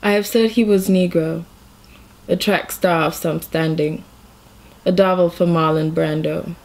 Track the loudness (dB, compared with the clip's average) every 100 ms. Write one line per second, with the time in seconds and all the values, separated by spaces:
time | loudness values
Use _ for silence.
0 | 2 0 0 2 2 2 2 2 4 2
1 | 2 0 -2 -4 -10 -18 -20 -20 -20 -20
2 | -20 -20 -4 -2 0 -2 -2 -10 -4 -2
3 | -2 -4 -6 -6 -4 -4 -2 -2 -4 -6
4 | -14 -20 -20 -20 -20 -20 -20 -10 -2 2
5 | 2 4 2 2 2 2 2 2 0 0
6 | -2 -2 -4 -4 -8 -12